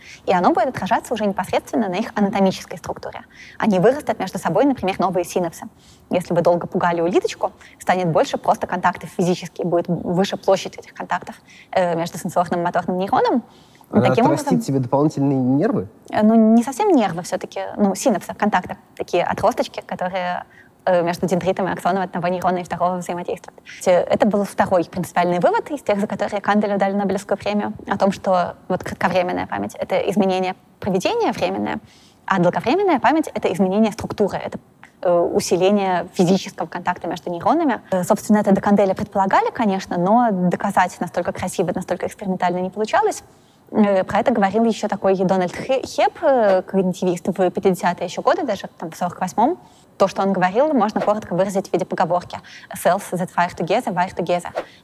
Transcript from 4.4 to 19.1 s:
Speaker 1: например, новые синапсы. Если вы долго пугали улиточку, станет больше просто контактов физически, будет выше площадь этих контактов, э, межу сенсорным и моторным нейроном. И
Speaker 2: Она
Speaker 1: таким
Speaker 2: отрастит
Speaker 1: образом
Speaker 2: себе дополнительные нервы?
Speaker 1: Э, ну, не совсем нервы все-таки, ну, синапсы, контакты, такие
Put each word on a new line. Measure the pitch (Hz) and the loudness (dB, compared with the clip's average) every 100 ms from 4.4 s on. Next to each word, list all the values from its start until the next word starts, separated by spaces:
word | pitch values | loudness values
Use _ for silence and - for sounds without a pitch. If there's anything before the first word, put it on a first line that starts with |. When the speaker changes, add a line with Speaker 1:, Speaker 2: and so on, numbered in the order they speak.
| 180 175 285 | 0 2 2
Speaker 1:
например, | 254 185 190 | 2 -2 0
новые | 185 180 | 0 0
синапсы. | 175 196 170 - - - - - - | -2 -2 -4 -6 -16 -20 -20 -20 -6
Если | 175 175 | -4 0
вы | 175 | 2
долго | 170 175 175 | 2 2 0
пугали | 185 175 175 | -2 0 0
улиточку, | 170 285 - - 190 - - - | 0 0 0 -4 -6 -8 -20 -6
станет | - 185 180 | -2 0 2
больше | 165 269 277 | 2 0 0
просто | - 208 - | 0 0 -2
контактов | - 180 - 160 - | -2 0 -2 -6 -2
физически, | 175 180 180 - | 0 0 -4 -6
будет | 175 170 170 | -2 0 0
выше | 170 - 175 196 - | -2 -2 0 0 0
площадь | - - 190 - | 2 0 0 -14
этих | - - | -16 -12
контактов, | - - - - - - - | -6 -6 -8 -18 -20 -20 -4
э, | 190 180 165 | 0 0 0
межу | 170 175 | -4 -6
сенсорным | 175 175 180 175 | -4 -2 0 -2
и | |
моторным | 175 175 180 180 | -2 -2 -2 -2
нейроном. | 196 262 480 277 - - - - - | 0 2 2 0 -2 -12 -20 -20 -2
И | 214 | 2
Speaker 2:
Она | - | 4
Speaker 1:
таким | 131 254 | 4 2
Speaker 2:
отрастит | - - | 2 0
Speaker 1:
образом | 254 - | 0 0
Speaker 2:
себе | 139 | -2
дополнительные | 123 139 156 143 139 135 | 2 2 2 2 0 2
нервы? | 127 139 214 202 95 - - | 2 2 2 -2 -6 -12 -6
Speaker 1:
Э, | - | 2
ну, | 214 226 | 4 6
не | 220 226 | 6 4
совсем | 240 269 427 | 2 0 2
нервы | 302 196 165 | 4 2 -2
все-таки, | - 185 - 196 190 - | -6 -6 -6 -10 -8 0
ну, | 202 190 | 0 2
синапсы, | 269 175 - | 0 0 -4
контакты, | 190 214 196 - 202 _ - | -4 0 0 -2 -10 _ -14
такие | - | -2